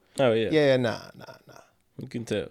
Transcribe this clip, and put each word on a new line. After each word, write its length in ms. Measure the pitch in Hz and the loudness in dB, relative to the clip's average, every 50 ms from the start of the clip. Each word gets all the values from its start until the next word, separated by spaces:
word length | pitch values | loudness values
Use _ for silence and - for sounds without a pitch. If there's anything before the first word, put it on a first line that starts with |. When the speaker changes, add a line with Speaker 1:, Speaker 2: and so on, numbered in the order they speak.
| _ _ _ - | _ _ _ 0
Speaker 1:
Oh, 120 | 139 120 110 | 2 2 2
yeah. 160 | 113 110 - | 2 0 2
Speaker 2:
"Yeah, 260 | - 156 147 139 131 | 2 4 4 4 4
nah, 220 | 127 123 113 101 92 - - - | 2 2 -2 -4 -6 -10 -16 -20
nah, 100 | - - - - - _ | -20 -20 -20 -20 -20 _
nah." 80 | - - - - _ _ _ _ _ _ | -20 -20 -20 -20 _ _ _ _ _ _
Speaker 1:
You 100 | - 139 | -18 -14
can 160 | 131 - 123 113 | -10 -10 -10 -6
tell. 240 | - 107 101 82 - | -4 -4 -4 -4 -6